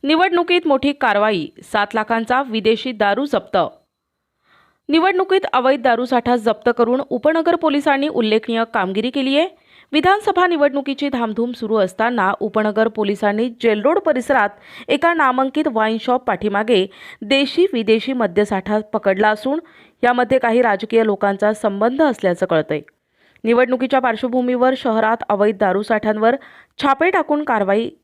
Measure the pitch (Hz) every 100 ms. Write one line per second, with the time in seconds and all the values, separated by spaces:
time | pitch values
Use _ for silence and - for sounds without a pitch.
0 | 277 320 381 349 339 349 339 269 277 285
1 | 247 202 214 202 151 - - 214 208 226
2 | 214 226 220 247 269 220 214 226 262 220
3 | 208 208 285 220 - 190 156 - _ _
4 | _ _ _ _ _ _ _ _ - 311
5 | 370 359 381 381 - 254 254 277 247 233
6 | 247 247 240 247 214 214 - 240 233 254
7 | 285 247 294 330 320 339 320 285 294 277
8 | 294 - 220 220 226 226 226 226 185 190
9 | 240 277 262 277 359 - _ - _ 302
10 | 349 415 427 359 359 339 285 277 277 277
11 | 285 254 226 214 240 240 214 220 185 -
12 | 226 240 190 - 214 220 214 208 226 220
13 | 202 202 208 208 247 233 233 208 240 370
14 | 349 254 240 269 202 - - - - 277
15 | 339 339 269 254 262 285 302 220 220 226
16 | - 254 254 185 208 202 220 214 190 -
17 | - - 208 269 277 - 381 247 208 220
18 | 262 254 208 175 208 196 190 214 214 214
19 | 202 190 214 214 262 302 - - - _
20 | 240 247 247 262 247 233 240 196 220 226
21 | 220 196 202 196 208 214 214 196 226 269
22 | 302 226 190 175 185 165 151 151 - _
23 | _ _ _ _ 220 240 247 247 262 269
24 | 254 220 254 254 247 247 254 262 254 220
25 | 220 226 - 202 208 196 202 185 214 220
26 | 214 214 226 269 - - _ - 285 277
27 | 339 370 311 294 302 226 190 202 233 -